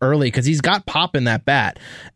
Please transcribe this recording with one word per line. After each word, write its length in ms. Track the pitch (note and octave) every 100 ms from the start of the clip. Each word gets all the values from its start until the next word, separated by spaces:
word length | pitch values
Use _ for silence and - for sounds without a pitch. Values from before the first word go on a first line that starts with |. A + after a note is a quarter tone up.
early 280 | C3 D3 C3
'cause 160 | C3 C3
he's 160 | D#3
got 240 | D3+ G3 -
pop 300 | - F3 C#3+
in 80 |
that 220 | A#2+ A2 -
bat. 340 | C#3 G2 - - - -